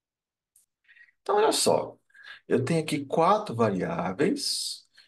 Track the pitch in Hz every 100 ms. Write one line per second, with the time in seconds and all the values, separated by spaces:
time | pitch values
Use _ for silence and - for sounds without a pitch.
0 | _ _ _ _ _ _ _ _ _ -
1 | - _ - 415 427 - - 78 - -
2 | _ - - - - 120 120 165 156 147
3 | - 170 170 214 - 117 220 92 - -
4 | 92 95 175 285 - - - - _ _